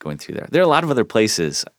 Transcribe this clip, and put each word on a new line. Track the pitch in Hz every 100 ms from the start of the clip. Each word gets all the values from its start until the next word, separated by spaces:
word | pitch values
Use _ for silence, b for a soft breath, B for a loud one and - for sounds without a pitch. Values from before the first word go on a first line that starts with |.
going | 76 73
through | -
there. | - -
There | 147
are |
a | 175
lot | 147
of | 165
other | 127
places, | 107 113 110 - 78 - -